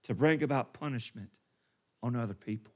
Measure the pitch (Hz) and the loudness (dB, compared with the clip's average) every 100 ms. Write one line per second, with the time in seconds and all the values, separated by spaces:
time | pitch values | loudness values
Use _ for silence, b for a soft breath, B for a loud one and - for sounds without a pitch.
0 | - 117 151 156 147 139 120 - 147 123 | -4 2 4 4 2 0 -2 -6 -4 -4
1 | - 110 101 _ _ _ _ _ _ _ | -6 -12 -16 _ _ _ _ _ _ _
2 | 120 120 113 98 - 107 - | -2 -2 -2 -6 -6 -6 -6